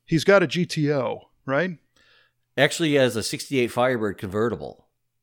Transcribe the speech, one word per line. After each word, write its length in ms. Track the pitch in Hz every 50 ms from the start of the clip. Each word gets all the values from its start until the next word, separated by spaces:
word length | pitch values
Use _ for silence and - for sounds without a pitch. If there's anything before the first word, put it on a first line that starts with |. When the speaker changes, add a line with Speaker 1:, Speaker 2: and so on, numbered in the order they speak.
| _
Speaker 1:
he's 180 | - 165 151 -
got 180 | 190 202 196
a 40 | 180
G 180 | 135 147 180 175
T 260 | - - 160 147 143
O, 380 | 147 139 120 107 110 107 - _ _ _ _
right? 320 | 135 135 143 175 185 165 - _ _ _ _ _ _ _ _ _ _ _ _ _ _ _
Speaker 2:
Actually, 320 | 123 135 151 - - 170 151
he 60 | 143
has 220 | 139 131 123 110
a 60 | 110
sixty-eight 480 | 95 - - 139 - - 139 127 120 113
Firebird 460 | - 123 120 131 127 113 107 104 92
convertible. 720 | - - 95 90 107 113 120 104 73 69 60 - - _ _ _ _ _ _ _ _